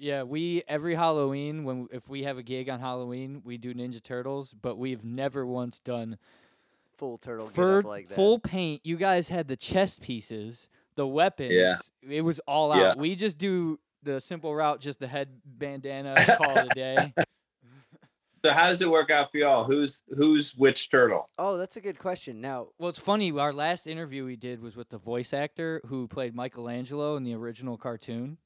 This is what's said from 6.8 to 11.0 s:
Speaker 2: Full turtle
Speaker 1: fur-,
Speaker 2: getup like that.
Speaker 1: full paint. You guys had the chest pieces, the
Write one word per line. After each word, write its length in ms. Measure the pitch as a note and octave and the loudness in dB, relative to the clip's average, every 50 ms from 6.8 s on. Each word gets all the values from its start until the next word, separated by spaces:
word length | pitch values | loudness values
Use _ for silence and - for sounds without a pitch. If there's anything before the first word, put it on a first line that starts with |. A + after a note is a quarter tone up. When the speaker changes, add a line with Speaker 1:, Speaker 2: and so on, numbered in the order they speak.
| _ _ _ | _ _ _
Speaker 2:
Full 220 | - D3 C3 A#2 - | -10 -10 -10 -10 -10
turtle 300 | - C3 A#2 A2 A2 G#2+ | -10 -10 -10 -8 -8 -4
Speaker 1:
fur-, 300 | G2+ F3 F3+ F#3+ F#3+ G3+ | 2 4 6 6 6 4
Speaker 2:
getup 60 | G3+ G#3+ | 4 2
like 200 | G#3 G3+ F#2 F2 | -6 -10 -10 -6
that. 60 | - | 2
Speaker 1:
full 240 | G3 F#3+ G#3 A#3 A#3 | 4 6 6 6 4
paint. 420 | - - F#3 F#3 F3+ D#3+ D3 - - | 2 -4 -2 -2 -2 -2 -4 -6 -4
You 120 | D#3+ E3+ | -6 -2
guys 320 | E3 G3 G3 F#3 F3+ E3 - | 0 2 4 4 4 2 0
had 180 | F3 F3 D#3 C3+ | -2 -4 -2 -4
the 80 | C3 | -6
chest 440 | - - - - F#3 G3 F#3 - - | -6 -6 0 2 2 2 2 0 -10
pieces, 680 | - - B2 A2 - - A2+ G#2+ G#2 A2+ A#2+ - - _ _ _ _ _ - | -8 -8 -8 -8 -8 -8 -10 -8 -8 -10 -12 -16 -20 _ _ _ _ _ -4
the 120 | D3 | -4